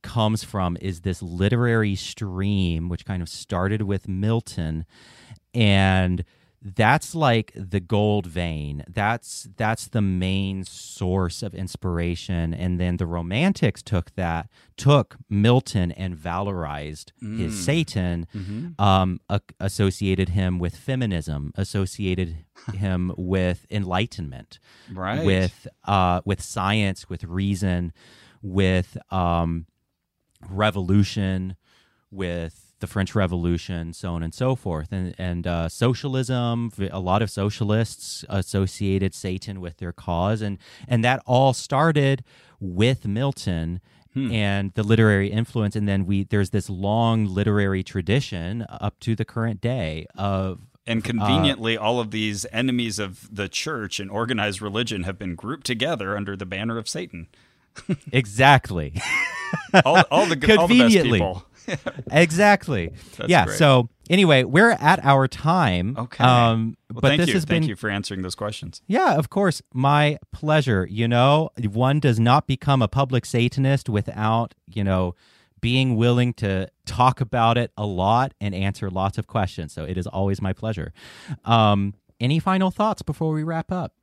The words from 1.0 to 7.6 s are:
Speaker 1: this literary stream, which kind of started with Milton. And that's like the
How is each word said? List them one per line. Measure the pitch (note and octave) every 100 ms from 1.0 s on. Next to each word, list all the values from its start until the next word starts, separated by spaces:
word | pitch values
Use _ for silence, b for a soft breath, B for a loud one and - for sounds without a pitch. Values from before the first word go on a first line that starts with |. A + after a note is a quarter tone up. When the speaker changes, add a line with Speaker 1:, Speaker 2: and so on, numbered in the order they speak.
Speaker 1:
this | F#2+ F2+
literary | F2+ F2 G2 A#2+ A#2+ A2+ G#2+ G2
stream, | - - G#2 F#2 G2 G2+ F2+ E2 F2
which | E2+ -
kind | F#2+
of | E2+
started | - - F2+ F#2+ G#2+
with | G2+ G2 -
Milton. | F#2 G#2 A#2 - - D#2+ D#2 E2+ B B B B B _
And | A#2+ G#2+ G2 F#2+ F#2 F#2 F2 E2+ _ _ _ G#2
that's | F#2+ A2 D3 -
like | E3+ D3 A#2 G#2+
the | -